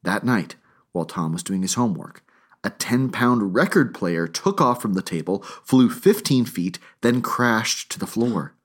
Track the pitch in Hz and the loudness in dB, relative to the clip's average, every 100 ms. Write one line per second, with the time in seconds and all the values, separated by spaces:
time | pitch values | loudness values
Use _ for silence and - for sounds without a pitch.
0 | 85 101 117 113 80 - _ _ _ 90 | -2 -2 0 0 -2 -14 _ _ _ -6
1 | 80 - 80 82 - 95 95 - 120 90 | -6 -4 -4 -4 -4 -4 -2 0 -2 -2
2 | - - _ _ _ _ - - - 123 | -8 -18 _ _ _ _ -10 -6 -2 0
3 | 131 - 123 123 101 101 190 185 123 - | 0 2 2 2 2 2 2 2 2 -2
4 | 87 82 82 - 196 196 127 123 113 92 | -2 -2 -2 -2 -2 0 0 0 -2 -2
5 | - 85 78 98 - - - 131 120 - | -2 -6 -4 -6 -6 -18 4 6 6 6
6 | 190 - - 131 117 - 87 - - _ | 4 4 2 2 2 -2 -4 -6 -18 _
7 | 120 120 - - 123 110 110 - - - | 0 0 -2 0 2 2 -2 -6 -8 -10
8 | 101 - 120 98 71 _ | -6 -2 0 -2 -6 _